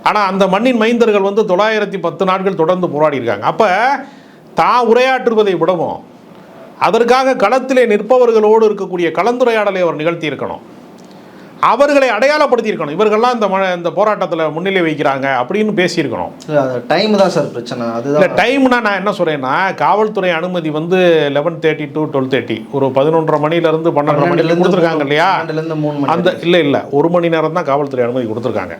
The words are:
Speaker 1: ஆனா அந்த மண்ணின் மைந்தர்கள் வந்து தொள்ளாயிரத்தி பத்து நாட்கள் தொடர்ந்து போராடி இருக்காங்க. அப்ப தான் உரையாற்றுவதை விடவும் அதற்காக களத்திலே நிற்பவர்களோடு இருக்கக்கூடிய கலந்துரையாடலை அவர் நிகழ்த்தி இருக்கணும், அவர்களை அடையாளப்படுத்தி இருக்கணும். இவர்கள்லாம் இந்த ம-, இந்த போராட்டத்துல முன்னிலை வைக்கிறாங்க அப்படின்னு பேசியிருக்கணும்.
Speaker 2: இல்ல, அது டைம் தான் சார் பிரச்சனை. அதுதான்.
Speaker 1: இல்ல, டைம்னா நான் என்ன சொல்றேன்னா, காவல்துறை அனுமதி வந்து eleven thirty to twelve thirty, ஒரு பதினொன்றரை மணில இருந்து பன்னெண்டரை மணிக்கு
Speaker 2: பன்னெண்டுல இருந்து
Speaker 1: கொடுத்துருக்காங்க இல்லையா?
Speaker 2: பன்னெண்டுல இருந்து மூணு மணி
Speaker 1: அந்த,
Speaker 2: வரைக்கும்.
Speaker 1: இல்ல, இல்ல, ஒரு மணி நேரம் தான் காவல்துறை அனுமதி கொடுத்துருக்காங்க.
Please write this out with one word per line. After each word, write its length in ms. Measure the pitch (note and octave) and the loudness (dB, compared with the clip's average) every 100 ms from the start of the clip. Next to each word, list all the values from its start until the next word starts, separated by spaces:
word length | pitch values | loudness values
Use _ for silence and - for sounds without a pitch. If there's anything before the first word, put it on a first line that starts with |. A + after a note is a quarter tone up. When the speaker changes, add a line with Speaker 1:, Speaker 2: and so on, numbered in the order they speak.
| D#3 | 0
Speaker 1:
ஆனா 120 | G#3 G3 | 0 0
அந்த 140 | F#3+ F#3+ | 2 2
மண்ணின் 280 | F#3+ B3 A#3 | 2 2 2
மைந்தர்கள் 460 | A3 A#3+ A#3 G#3 G3 | 2 2 2 2 0
வந்து 140 | G3+ F#3+ | 0 0
தொள்ளாயிரத்தி 460 | F3+ G#3+ G#3+ G3+ F#3 | 2 2 0 -4 -4
பத்து 200 | E3 D3 F#3+ | -6 -2 -2
நாட்கள் 320 | F#3+ F#3+ E3+ | 0 -2 0
தொடர்ந்து 260 | E3 F3+ E3+ | 0 0 -2
போராடி 260 | C#3 D3+ C#3 | 0 0 0
இருக்காங்க. 280 | A#2 G2+ B2 | -4 -2 -2
அப்ப 120 | E3+ G#3 F#3 B3+ C#4 C4+ - - - - - | 0 2 2 0 -2 -6 -20 -20 -20 -8 -2
தான் 260 | E3+ A#3+ A#3 | 2 2 4
உரையாற்றுவதை 640 | A#3 B3+ C4 A#3+ A3 G3+ E3+ | 4 4 2 0 2 0 2
விடவும் 340 | D#3+ F3+ B2+ E2 - - - - - - - - D3+ | 0 0 -4 -6 -14 -20 -20 -20 -20 -20 -20 -2 0
அதற்காக 480 | G#3+ A3+ B3+ C4 G#3+ | 2 2 2 2 2
களத்திலே 400 | G3 B3+ B3+ B3+ A#3 | 2 0 2 2 2
நிற்பவர்களோடு 760 | G#3 G#3+ B3+ A#3+ A3 G#3+ A3 A3 | 0 2 2 4 4 4 4 4
இருக்கக்கூடிய 400 | G3+ F3+ F3 E3 D#3+ | 0 -6 -4 -2 0
கலந்துரையாடலை 640 | G3+ B3 B3 A3 G3+ F#3+ | -2 0 0 2 0 0
அவர் 140 | F3 D3 | -2 -2
நிகழ்த்தி 260 | D#3 E3 D#3 | -4 -2 -6
இருக்கணும், 320 | C3 A2 E2 - - - - - - - - - - D#3+ | -6 -8 -10 -16 -20 -20 -20 -20 -20 -20 -20 -20 -4 0
அவர்களை 380 | A3+ C#4+ C#4 C4 G#3+ | 2 2 2 0 2
அடையாளப்படுத்தி 540 | C#4 D4+ C#4+ A#3+ A3 | 0 2 0 0 -2
இருக்கணும். 260 | F3 D3+ D#3+ | -4 -6 0
இவர்கள்லாம் 400 | G#3+ G#3+ A#3+ A#3+ | 0 2 0 0
இந்த 100 | G3+ | -2
ம-, 200 | F#3+ F#3+ F3 | 0 -2 -2
இந்த 120 | E3+ D#3 | -4 0
போராட்டத்துல 500 | G#3+ G3 F3+ E3 D#3 D3+ | 0 0 -2 -2 -2 -2
முன்னிலை 260 | F#3+ F#3+ E3 | -2 0 0
வைக்கிறாங்க 380 | D3 D3 C3+ C3+ C3 | 0 0 0 -2 -2
அப்படின்னு 320 | B2+ G3 G#3+ F3 | -2 -2 0 0
பேசியிருக்கணும். 520 | F3+ F3 C3+ G2+ E2 - - | 0 0 -4 -4 -8 -10 -4
Speaker 2:
இல்ல, 100 | D3+ | -2
அது 180 | C3 B2 A#2 | -2 -4 -2
டைம் 240 | D#3 G#3+ G3+ | 0 2 2
தான் 100 | F#3+ D#3 | 2 2
சார் 120 | C3+ | -4
பிரச்சனை. 320 | A#2+ A#2 B2+ A#2 A#2 | -8 -10 -8 -6 -6
அதுதான். 240 | C3+ D3 | -2 2
Speaker 1:
இல்ல, 80 | E3+ - | 2 2
டைம்னா 380 | G#3+ C#4 C4 A#3+ G#3+ | 0 2 2 2 0
நான் 140 | G3 | -2
என்ன 140 | G3 G#3 | -2 -2
சொல்றேன்னா, 360 | E3 D3 C3 D#3 F#3+ - | -2 -2 -2 0 -2 0
காவல்துறை 480 | D3+ G3+ A3 G#3 F#3 E3 | 2 2 0 0 -2 -2
அனுமதி 320 | F3+ F3+ D#3 D3+ | -2 -4 -4 -4
வந்து 220 | E3+ F#3 F3+ D#3+ C#3+ | -2 2 4 4 2
eleven 260 | C#3 E3 D#3+ | 0 -2 -2
thirty 240 | D#3 D3+ D3 D3 | -2 -2 -6 -4
to 80 | D3+ | -2
twelve 180 | C3+ C3 | -2 0
thirty, 240 | C3 A2+ G#2+ - C#3 | -2 -2 -8 -6 -2
ஒரு 120 | C3 C3+ | 0 2
பதினொன்றரை 420 | D3 E3 D#3 D3 D3+ | 2 2 0 0 0
மணில 260 | E3+ D#3+ | 2 2
இருந்து 220 | D#3+ E3 C#3+ | 2 0 0
பன்னெண்டரை 300 | D3 D3 C#3 | 0 2 2
மணிக்கு 0 | |
Speaker 2:
பன்னெண்டுல 220 | E3 E3 | 2 0
இருந்து 120 | E3+ | 2
Speaker 1:
கொடுத்துருக்காங்க 460 | F3 F#3 E3 D#3+ C#3 | 2 2 2 0 0
இல்லையா? 240 | D3 F3+ | 2 2
Speaker 2:
பன்னெண்டுல 280 | E3+ E3 D#3 | 0 -2 -6
இருந்து 200 | D#3+ D#3 D3+ | -6 -4 -4
மூணு 100 | D3 | -2
மணி 140 | C#3 | -2
Speaker 1:
அந்த, 160 | E3 F3+ | 0 0
Speaker 2:
வரைக்கும். 180 | F#3 E3 | -2 0
Speaker 1:
இல்ல, 160 | F3 D3 | 2 2
இல்ல, 180 | A#2 G2 C#3 | -2 0 0
ஒரு 120 | E3 F3 | 2 2
மணி 180 | E3+ D#3+ | 0 0
நேரம் 220 | D#3 E3+ | 0 -2
தான் 100 | C#3+ | -2
காவல்துறை 320 | C#3 C#3+ B2+ A#2+ | -2 -2 -2 -2
அனுமதி 220 | B2 A2+ | -2 -4
கொடுத்துருக்காங்க. 440 | A2 B2 G#2 F2+ | -4 -4 -4 -6